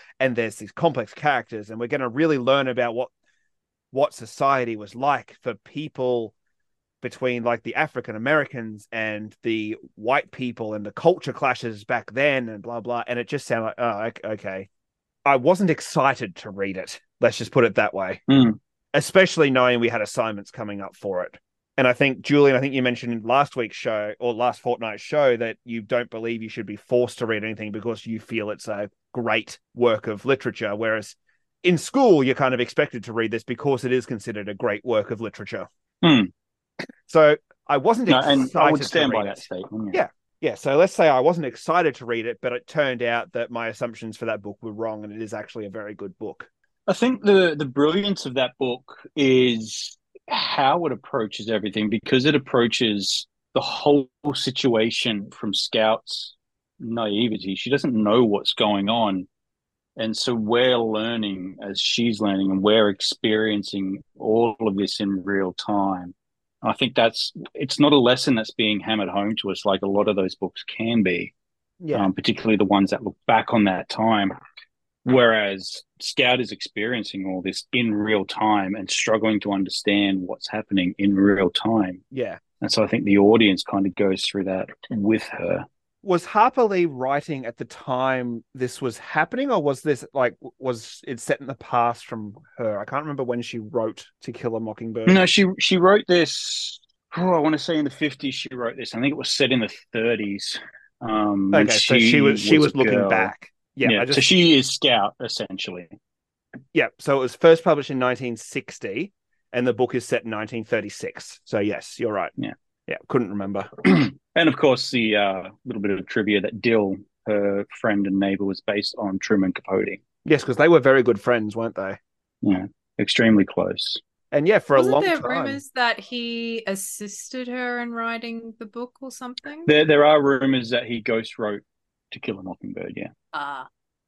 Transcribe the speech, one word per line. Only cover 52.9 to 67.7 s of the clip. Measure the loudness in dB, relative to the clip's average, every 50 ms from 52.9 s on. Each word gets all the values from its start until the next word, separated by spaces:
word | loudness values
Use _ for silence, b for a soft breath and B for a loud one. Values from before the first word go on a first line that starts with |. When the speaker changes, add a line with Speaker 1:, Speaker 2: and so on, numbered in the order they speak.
| 0 -2 -2 -4 -4 -6 -6 _ _ _ _ _ -4
Speaker 2:
the | -4
whole | -4 -4 -6 0 2 4 4 4 2 -2 _ _ -6 -6 -6
situation | -4 -4 -6 -4 0 0 2 2 2 2 0 -2 -2 -4 -2 -4 -4 -6 -10
from | -12 -10 -8 -6 -4
Scout's | -4 -4 -2 0 2 2 2 2 0 _ -10 -12 -12 -12 -14 -18 _ _ _ _ _ _ _ _ -14
naivety. | -10 -8 -6 -4 -4 -2 0 0 0 -2 -2 -4 -6 -8 -8
She | -6 -4 -2
doesn't | -2 0 0 0 0
know | 0 2 4 4 4 4
what's | 4 2 0 -2 -2 0
going | 0 0 2 2 0 0 0
on. | 0 0 0 0 -2 -4 -6 _ _ _ _ _ _ _ _ _ _ _ _ _ -10
And | -8 -6 -6 -4
so | -4 -2 -2 -2
we're | -2 0 0 2 4 4 4 4
learning | 2 0 0 -2 -2 -2 -4 -4 -4 -4 -4 -6 -8 -10 -12 -12 -12
as | -10 -8 -6 -4
she's | -2 -2 -2 0 0 -2 0 0
learning, | 0 0 0 0 0 0
and | 0 2
we're | 2 4 4 4 4 2
experiencing | 0 -2 -6 -6 -6 -4 -2 0 0 0 0 0 -2 -2 -4 -6 -6 -6 -6 -6 -8 -10 -12 _ _ -8
all | -2 0 2 2 2 0 0 -2
of | -2 -2 0
this | 0 -2 -2 -2 -4
in | -2 -2 -2 -2 -2
real | -2 -2 -2 -2 -2 -6
time. | -8 -6 -4 -2 -2 0 -2 -2 -4 -8 -12 -16 _ _ _ _ _ _ _ _ -6 -4
I | -4 -2
think | -2 -2 0 2
that's, | 4 2 2 2 -2 -8 -8 -8 -12 -16 -14 -10
it's | -8 -8 -6